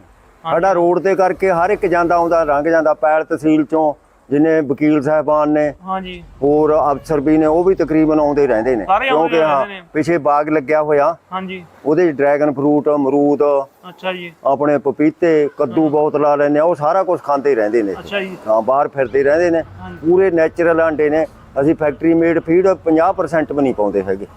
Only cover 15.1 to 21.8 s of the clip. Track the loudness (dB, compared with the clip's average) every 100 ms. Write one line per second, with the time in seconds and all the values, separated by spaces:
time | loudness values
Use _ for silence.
15.1 | 0 0 2 0 -2 -4 0 0 0 0
16.1 | 0 0 2 2 2 0 0 0 0 0
17.1 | -4 -2 0 0 0 0 0 -2 -6 -8
18.1 | -8 -8 -10 -2 0 0 0 -2 -2 -2
19.1 | 0 0 2 2 0 -4 -16 -18 -6 0
20.1 | 2 2 2 0 0 0 2 0 0 0
21.1 | 0 -2 -8 -10 -2 0 0